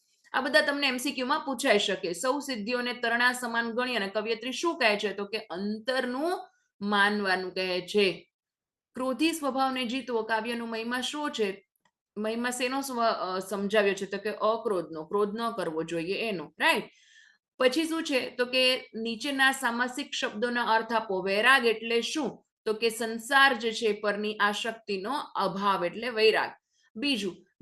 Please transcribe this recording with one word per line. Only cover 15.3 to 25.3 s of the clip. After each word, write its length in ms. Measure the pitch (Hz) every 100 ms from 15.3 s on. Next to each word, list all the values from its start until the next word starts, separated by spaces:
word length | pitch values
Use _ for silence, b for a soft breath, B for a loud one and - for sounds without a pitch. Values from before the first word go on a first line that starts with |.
| 220
ન 140 | 233
કરવો 320 | 214 170 160
જોઈએ 460 | 165 165 165 180 226
એનો, 260 | 185 147 -
રાઈટ? 260 | 302 262 - b b b b b _ -
પછી 260 | 254 277
શું 180 | 320 330
છે? 280 | 320 262 254
તો 160 | - 247
કે 440 | 254 254 254 -
નીચેના 580 | 220 226 220 285 269 269
સામાસિક 600 | 262 262 240 247 247 -
શબ્દોના 500 | - 247 208 240 240
અર્થ 300 | 233 220 226
આપો. 300 | 233 226 185
વૈરાગ 440 | 190 196 240 269 233
એટલે 340 | 220 233 233
શું? 460 | 233 311 240 - _ _
તો 100 | 220
કે 140 | 214 233
સંસાર 640 | 220 226 226 226 277 277
જે 180 | 233 226
છે 200 | 214 226
પરની 440 | 208 208 202 208 208
આસક્તિનો 760 | 202 208 233 226 - 196 202 285 -